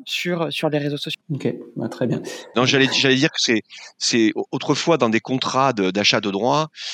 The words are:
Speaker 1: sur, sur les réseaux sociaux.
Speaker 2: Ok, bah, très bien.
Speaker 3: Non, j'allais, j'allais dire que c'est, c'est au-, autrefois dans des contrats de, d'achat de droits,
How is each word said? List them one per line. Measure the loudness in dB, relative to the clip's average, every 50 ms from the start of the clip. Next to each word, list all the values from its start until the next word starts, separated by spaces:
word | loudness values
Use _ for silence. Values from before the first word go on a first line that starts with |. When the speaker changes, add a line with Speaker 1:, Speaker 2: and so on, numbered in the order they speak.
| -6
Speaker 1:
sur, | -8 -8 -6 -4 -4 -2 -2 -2 -4 -2
sur | -2 -2 0
les | 0 0
réseaux | 0 -2 -4
sociaux. | -4 -6 -8 -8 -8 _ -6 -6
Speaker 2:
Ok, | -2 -2 -2 -4 -4 -8 -12 -8
bah, | -8 -6 -6
très | -4 -4 -2
bien. | -2 -2 -4 -6 -8 -12 -14 -16 -4 0
Speaker 3:
Non, | 2 2
j'allais, | 4 4 4 4 4 4
j'allais | 2 4 4 4
dire | 4 2 2
que | 0 0
c'est, | 0 0 0 0 -2 _ -12 -20 -20 -20 -10 _
c'est | -4 0 2 2 2 2 2
au-, | -2 -4 -6 -6
autrefois | -4 -2 0 -2 0 2 2 2 4
dans | 4 2
des | 2 0
contrats | 0 0 -2 -2 -2 -2 0 2 2 2 2
de, | 2 0 0
d'achat | 0 2 2 2 2 2
de | 0 -2
droits, | -2 -2 0 0 0 0 -2 -4 -6 -12 -12 -12